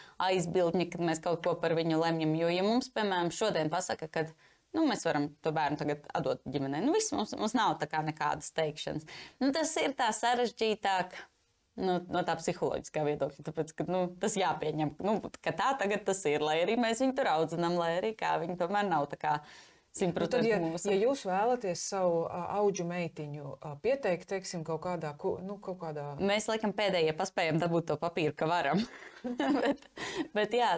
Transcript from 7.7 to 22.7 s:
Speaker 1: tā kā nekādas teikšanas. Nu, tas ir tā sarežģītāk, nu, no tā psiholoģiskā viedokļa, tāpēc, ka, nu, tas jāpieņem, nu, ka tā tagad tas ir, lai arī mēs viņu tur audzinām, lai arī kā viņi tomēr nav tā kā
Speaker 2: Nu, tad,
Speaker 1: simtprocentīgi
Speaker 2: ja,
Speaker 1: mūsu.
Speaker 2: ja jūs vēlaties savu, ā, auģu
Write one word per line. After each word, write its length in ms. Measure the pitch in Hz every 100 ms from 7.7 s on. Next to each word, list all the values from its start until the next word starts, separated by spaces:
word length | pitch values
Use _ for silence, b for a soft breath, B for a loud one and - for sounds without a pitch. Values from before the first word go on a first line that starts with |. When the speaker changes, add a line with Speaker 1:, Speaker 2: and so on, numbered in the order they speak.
| 156
Speaker 1:
tā 100 | 151
kā 140 | 156 156
nekādas 480 | 156 147 151 -
teikšanas. 500 | - 156 156 - 151 - B B B
Nu, 120 | 262
tas 220 | 311 302 -
ir 160 | 320
tā 180 | 269 240
sarežģītāk, 1000 | 214 233 247 240 - 220 208 196 190 180 - - _ _ _ _ -
nu, 220 | 185 180 180
no 140 | 175
tā 120 | 175 160
psiholoģiskā 680 | - 165 151 - - 156
viedokļa, 400 | 147 147 143 -
tāpēc, 300 | 151 - 156
ka, 100 | - 165
nu, 200 | 185 180 180
tas 160 | 196 190
jāpieņem, 600 | 175 156 156 151 151 147
nu, 200 | 196 208 - -
ka 100 | 170
tā 220 | 160 220 269
tagad 280 | 196 208 208
tas 160 | 190 147
ir, 160 | 147
lai 180 | 151 160
arī 160 | 180 233
mēs 240 | 226 226
viņu 140 | 262 269
tur 100 | 240
audzinām, 520 | 156 160 170 170 175
lai 180 | 165 170
arī 160 | 214 220
kā 220 | 165 160
viņi 180 | 175 180
tomēr 280 | 175 208 202
nav 240 | 151 143
tā 80 | -
kā 220 | 151 151 - B B B B -
Speaker 2:
Nu, 60 |
tad, 0 |
Speaker 1:
simtprocentīgi 480 | 185 180 165 247 220
Speaker 2:
ja, 80 | 208
Speaker 1:
mūsu. 320 | 165 170 202
Speaker 2:
ja 60 | 196
jūs 240 | 226 277
vēlaties 600 | 196 185 226 247 208 170 -
savu, 380 | 196 180 170 165
ā, 140 | 175 175 196
auģu 260 | 208